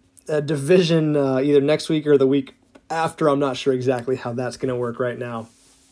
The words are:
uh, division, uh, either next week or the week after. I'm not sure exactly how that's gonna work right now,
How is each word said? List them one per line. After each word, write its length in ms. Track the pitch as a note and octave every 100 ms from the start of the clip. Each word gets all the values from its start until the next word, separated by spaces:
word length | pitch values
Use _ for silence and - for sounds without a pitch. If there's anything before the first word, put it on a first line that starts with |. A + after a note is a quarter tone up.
| _ _ -
uh, 120 | D3+
division, 760 | D3 D3+ C#3 F#3 E3 E3 D#3 D3
uh, 220 | C3+ C3
either 220 | C#3+ C#3+
next 280 | C#3 D3+ -
week 180 | D#3 D3
or 100 | C#3+
the 100 | C3
week 300 | C#3 C3 _ _ - _
after. 380 | E3 D#3+ - D#3
I'm 100 | C#3
not 180 | C#3 B2+
sure 160 | C#3
exactly 440 | B2+ B2+ B2 A#2 C3
how 160 | B2
that's 240 | A#2+ B2 -
gonna 200 | C3 B2
work 220 | A#2+ A#2
right 200 | B2 A#2+
now, 300 | A#2+ A#2 A2 _ _ _ _